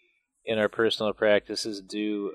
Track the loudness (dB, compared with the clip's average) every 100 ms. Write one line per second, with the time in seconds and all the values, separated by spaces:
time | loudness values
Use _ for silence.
0 | _ _ _ _ -4 0 0 2 0 0
1 | -2 2 4 4 2 -6 -8 -10 -8 -6
2 | -4 -2 -4